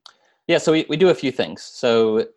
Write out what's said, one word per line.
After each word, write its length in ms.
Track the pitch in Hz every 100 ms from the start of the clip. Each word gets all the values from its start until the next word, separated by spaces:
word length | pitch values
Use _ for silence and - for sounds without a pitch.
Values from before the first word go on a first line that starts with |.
| - _ _ _ -
Yeah, 120 | 165
so 120 | 165
we, 140 | 160 -
we 80 | 151
do 140 | 185
a 60 | 165
few 160 | 135
things. 320 | 123 82 -
So 640 | - - 123 117 110 110 113